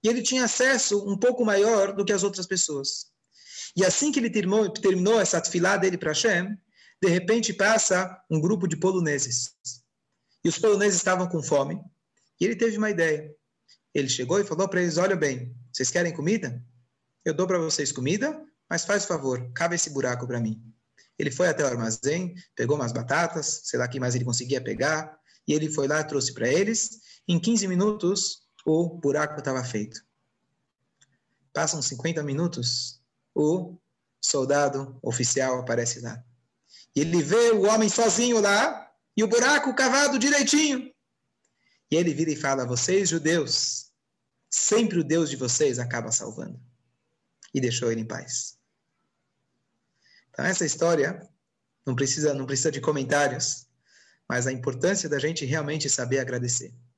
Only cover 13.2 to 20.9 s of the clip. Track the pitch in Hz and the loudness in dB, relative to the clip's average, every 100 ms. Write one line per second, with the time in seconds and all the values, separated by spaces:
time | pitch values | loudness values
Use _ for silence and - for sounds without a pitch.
13.2 | 156 - _ _ _ _ _ 156 135 - | -4 -20 _ _ _ _ _ -2 -2 -2
14.2 | 123 196 196 160 190 180 175 160 190 185 | 0 0 0 -2 0 0 0 2 0 2
15.2 | 147 127 - - - - 131 175 175 165 | 0 -2 -8 -14 -14 -4 -2 0 -2 -2
16.2 | 151 220 156 123 - _ _ _ _ _ | 0 0 -2 -10 -14 _ _ _ _ _
17.2 | 156 156 180 180 160 156 143 - 131 202 | -4 -2 0 0 0 -2 -2 -2 -2 0
18.2 | 277 311 - _ _ 170 - 202 - 165 | -2 -4 -14 _ _ -6 0 -2 0 -2
19.2 | 135 123 123 - 170 175 - 139 127 120 | -2 -4 -6 -4 -2 -2 -4 -2 -2 -2
20.2 | 123 120 113 110 - _ _ | -4 -4 -2 -4 -12 _ _